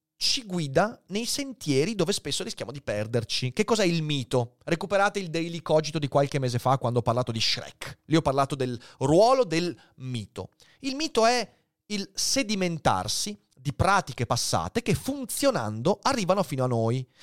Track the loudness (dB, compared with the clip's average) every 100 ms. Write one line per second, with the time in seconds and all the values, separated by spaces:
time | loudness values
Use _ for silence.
0 | _ -4 -2 -2 -2 -4 0 2 2 -2
1 | -8 -6 -4 -4 -6 -6 0 2 2 0
2 | 0 0 -2 -6 -6 -8 -10 -8 -4 -4
3 | 0 -2 -2 -2 -2 0 2 2 2 0
4 | 0 -4 0 0 0 _ -4 -4 0 2
5 | 2 0 -4 -4 -4 -6 2 2 2 -2
6 | 0 2 2 0 0 0 2 2 2 0
7 | 2 0 0 0 0 -2 -6 -14 -14 -12
8 | 0 0 2 0 0 -2 -4 -6 -12 -4
9 | 4 6 6 6 2 0 -2 -6 -14 -14
10 | -8 -8 -8 -12 -14 _ _ _ -8 -6
11 | -2 4 4 4 -2 _ _ _ -8 -6
12 | -6 -4 -2 0 0 0 0 0 0 0
13 | 0 -4 -6 -8 _ _ -6 0 2 2
14 | 0 -4 -2 -2 0 -2 -2 -2 0 0
15 | -2 -6 -6 0 2 2 -2 -2 0 2
16 | 0 0 2 0 0 0 0 2 2 0
17 | -4 _